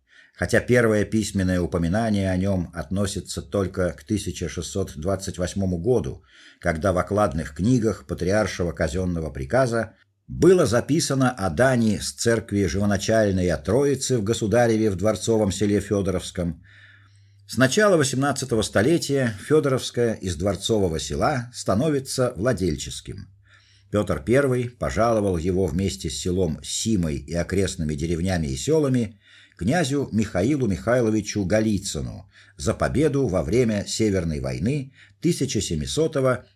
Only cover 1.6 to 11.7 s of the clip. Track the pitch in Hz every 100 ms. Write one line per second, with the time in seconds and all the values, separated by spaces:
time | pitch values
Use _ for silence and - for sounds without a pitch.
1.6 | 85 87 82 101 117 101 95 92 98 95
2.6 | 82 85 80 92 98 95 - - - 104
3.6 | 92 95 87 80 - 107 - 85 82 -
4.6 | 82 98 92 - 87 95 - 87 87 98
5.6 | 95 87 92 120 69 - - - - -
6.6 | 87 80 95 90 87 101 104 73 78 -
7.6 | 98 127 107 95 - 82 87 104 101 -
8.6 | 87 - 80 92 92 85 78 69 67 123
9.6 | 127 117 110 - _ _ - 123 170 185
10.6 | 139 117 - 151 - 135 151 - 95 80
11.6 | 131